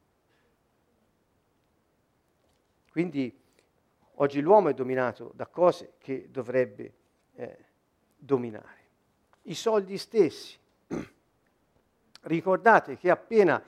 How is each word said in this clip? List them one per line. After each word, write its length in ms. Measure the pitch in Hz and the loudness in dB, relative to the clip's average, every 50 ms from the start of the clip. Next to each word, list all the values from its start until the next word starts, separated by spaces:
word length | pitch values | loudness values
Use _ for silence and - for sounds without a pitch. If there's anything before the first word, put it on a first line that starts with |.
| _ _ _ _ _ _ _ _ _ _ _ _ _ _ _ _ _ _ _ _ _ _ _ _ _ _ _ _ _ _ _ _ _ _ _ _ _ _ _ _ _ _ _ _ _ _ _ _ _ _ _ _ _ _ _ _ _ _ | _ _ _ _ _ _ _ _ _ _ _ _ _ _ _ _ _ _ _ _ _ _ _ _ _ _ _ _ _ _ _ _ _ _ _ _ _ _ _ _ _ _ _ _ _ _ _ _ _ _ _ _ _ _ _ _ _ _
Quindi 500 | - 160 175 180 143 139 131 113 - _ _ _ _ _ _ _ _ _ _ _ _ _ _ _ _ | -4 -4 -4 -4 -4 -4 -6 -6 -8 _ _ _ _ _ _ _ _ _ _ _ _ _ _ _ _
oggi 260 | - 143 139 127 143 | -2 -2 0 0 0
l'uomo 300 | 143 170 208 214 185 151 | 2 4 4 4 4 2
è 40 | 131 | 0
dominato 560 | 131 127 127 131 131 127 120 107 - 120 - - | -4 -4 -4 -2 -2 -2 -4 -6 -8 -14 -16 -14
da 120 | - 120 | -14 -14
cose 460 | - - 165 180 175 - - - - _ _ | -10 -2 2 2 2 2 0 -6 -20 _ _
che 300 | _ - 135 123 - - | _ -10 -10 -10 -10 -12
dovrebbe, 600 | 98 131 113 120 123 131 127 110 107 - 120 - - _ _ _ _ _ _ _ _ | -10 -10 -6 -2 0 0 0 -2 -4 -14 -16 -18 -18 _ _ _ _ _ _ _ _
eh, 220 | - 123 123 - - _ _ _ _ _ _ _ _ _ _ _ | -16 -14 -14 -16 -18 _ _ _ _ _ _ _ _ _ _ _
dominare. 640 | _ 147 131 139 127 120 117 107 - - - - _ _ _ _ _ _ _ _ _ _ _ _ _ | _ -4 -2 -2 -2 -2 -4 -12 -14 -18 -20 -20 _ _ _ _ _ _ _ _ _ _ _ _ _
I 120 | - 226 160 | -16 -14 -10
soldi 420 | - - 226 220 214 196 185 196 180 | -6 -2 0 0 0 -2 -4 -8 -12
stessi. 600 | - - - 220 180 139 - - - - - _ _ _ _ _ _ - | -10 0 2 2 2 2 0 -6 -16 -20 -20 _ _ _ _ _ _ -12
<clears throat> 100 | - - - - _ _ _ _ _ _ _ _ _ _ _ _ _ _ _ _ _ _ _ _ - - | -10 -10 -10 -12 _ _ _ _ _ _ _ _ _ _ _ _ _ _ _ _ _ _ _ _ -20 -14
Ricordate 760 | - - 165 165 - 190 185 175 185 226 214 165 - - 131 | -8 -4 -4 -2 0 0 0 2 6 6 6 6 4 0 -8
che 120 | - - 180 | -2 0 0
appena 540 | 165 - - - 226 220 196 165 127 107 - | 0 0 0 2 4 4 6 6 4 0 -2